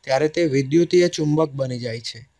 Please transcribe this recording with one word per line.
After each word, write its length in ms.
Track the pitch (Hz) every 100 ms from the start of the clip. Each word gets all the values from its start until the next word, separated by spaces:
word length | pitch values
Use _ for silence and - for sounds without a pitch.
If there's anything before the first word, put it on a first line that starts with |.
ત્યારે 260 | - 131 151
તે 180 | 160 170
વિદ્યુતીય 600 | 135 135 156 170 180 175
ચુંબક 420 | - 151 151 160
બની 300 | 135 131 123
જાય 200 | 120 113
છે 300 | 113 117 -